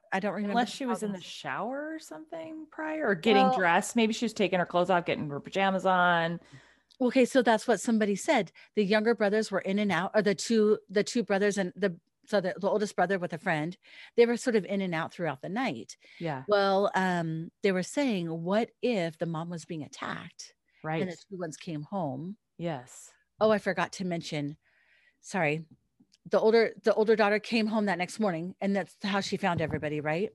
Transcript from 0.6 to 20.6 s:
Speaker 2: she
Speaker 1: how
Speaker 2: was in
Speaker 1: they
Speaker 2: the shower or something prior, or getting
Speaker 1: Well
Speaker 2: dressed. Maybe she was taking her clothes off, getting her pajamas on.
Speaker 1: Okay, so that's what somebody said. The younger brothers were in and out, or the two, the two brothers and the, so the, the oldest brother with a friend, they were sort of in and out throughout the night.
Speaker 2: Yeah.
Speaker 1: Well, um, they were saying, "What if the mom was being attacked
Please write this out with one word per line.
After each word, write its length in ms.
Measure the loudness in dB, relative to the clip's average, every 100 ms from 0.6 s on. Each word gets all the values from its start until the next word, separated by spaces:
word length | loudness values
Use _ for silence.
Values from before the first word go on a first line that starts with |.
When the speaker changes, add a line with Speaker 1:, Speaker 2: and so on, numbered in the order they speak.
| 0
Speaker 2:
she 100 | -2
Speaker 1:
how 80 | -4
Speaker 2:
was 140 | -4
in 80 | -4
Speaker 1:
they 60 | -6
Speaker 2:
the 40 |
shower 680 | -10 -12 -8 -6 -6 -6 -8
or 60 | -10
something 680 | -14 -18 -14 -12 -12 -14 -14
prior, 340 | -10 -6 -2 0
or 80 |
getting 300 | 0 4 6
Speaker 1:
Well 120 | 6 4
Speaker 2:
dressed. 380 | 4 4 2
Maybe 180 | 2 2
she 120 | 2
was 80 | -2
taking 240 | 0 0 0
her 80 | 0
clothes 240 | 0 2
off, 140 | 2
getting 260 | 2 -2 -4
her 80 | -8
pajamas 480 | -6 0 0 2 2
on. 540 | 4 4 4 2 -4 -10 -20 -20 _ _ -2
Speaker 1:
Okay, 260 | 2 4 4
so 160 | 4
that's 260 | 4 2 2
what 100 | 0
somebody 360 | 2 2 2 0
said. 340 | 0 0 0 -8 -6
The 100 | -2
younger 300 | 2 2 2
brothers 380 | 2 2 2 0
were 80 | -2
in 180 | -2 0
and 140 | 2
out, 180 | 0 0 2
or 60 |
the 120 | 2
two, 440 | 0 2 4 4 2 0
the 140 | -2
two 180 | 0 0
brothers 360 | 0 2 2 0
and 140 | -4 -2
the, 200 | -4 -4 _ _ -2
so 140 | -2
the, 140 | 0 -2
the 120 | 0
oldest 260 | 0 0 0
brother 220 | 0 0
with 160 | -4
a 40 | -6
friend, 380 | -2 -2 -2 -8 _ -20 -2 4
they 80 |
were 140 | 4 4
sort 180 | 0 0
of 80 |
in 160 | 0 -2
and 140 | -2
out 180 | -2 -4
throughout 300 | -4 -6 -4
the 80 | -6
night. 480 | -4 -4 -6 -12 -20 -20 -10
Speaker 2:
Yeah. 260 | -6 -6 0
Speaker 1:
Well, 420 | 2 4 2 2
um, 560 | 2 0 0 -2 -4 -8 -4
they 80 | 0
were 120 | 0
saying, 460 | -2 -2 0 0 -2
"What 420 | -4 -2 0 0 _
if 380 | -2 0 -2 -4
the 80 | -6
mom 240 | -4 -6
was 160 | -10 -10
being 160 | -10
attacked 720 | -10 -10 -10 -10 -12 -18 -20 _